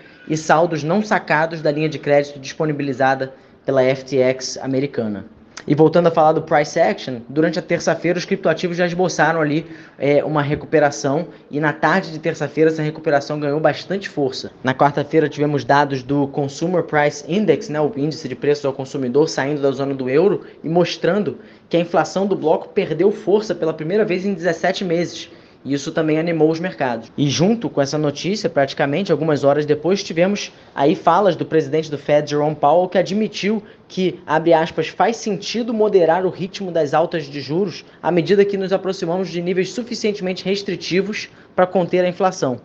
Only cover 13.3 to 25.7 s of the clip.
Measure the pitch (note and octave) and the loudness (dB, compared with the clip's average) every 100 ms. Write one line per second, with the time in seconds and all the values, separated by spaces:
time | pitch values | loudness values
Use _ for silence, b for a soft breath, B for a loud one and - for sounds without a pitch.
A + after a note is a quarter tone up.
13.3 | D3+ D3 D3 D#3 C#3 - G3 G3 - C3 | -4 -2 -2 -2 -6 -6 -8 -6 -4 -4
14.3 | - - - C3 C3 C#3+ C#3+ C#3 D#3+ D3+ | -4 -14 -6 -4 2 2 0 0 2 0
15.3 | C#3+ D3 C#3+ A#2+ C#3+ C#3+ C3+ B2 C#3+ C#3 | 0 -2 -2 2 2 2 -2 -2 -2 -2
16.3 | D3+ C#3 - E3+ F3 - D3+ D3 - - | -2 -6 -4 -2 -2 0 0 0 -2 -4
17.3 | F#3 F#3+ C#3+ - D3+ D3+ C3+ D3+ C#3+ B2+ | -2 2 0 0 -2 -2 -2 -4 -4 -10
18.3 | B2+ C#3 C#3+ C#3 C3 C3 C#3+ B2+ C3+ D#3 | -4 0 0 -2 -4 -6 -4 0 2 2
19.3 | D3+ C3+ D3 C#3 B2+ C#3 C3+ B2+ C#3 G3 | 0 -2 0 0 0 -4 -4 0 4 4
20.3 | - B B D3+ E3+ E3+ - E3 G3 E3+ | 2 B B 0 2 2 0 0 0 -2
21.3 | - B B B E3+ E3+ E3 D3+ F#3 G3 | -6 B B B -2 2 0 0 0 0
22.3 | E3 D3 F#3+ - G#3 F3+ D3+ G3+ G#3 - | 0 0 0 0 -2 -2 2 2 2 2
23.3 | G#3 G#3+ E3+ D#3 D#3 D#3 G#3 F3+ F3+ G3 | 2 2 -2 -2 -4 -2 0 0 0 -2
24.3 | F3 F3 E3 F3 F#3 F#3 E3 E3+ - - | -2 -2 0 -2 -2 -2 -2 -2 -6 -16
25.3 | B B B B2+ | B B B -6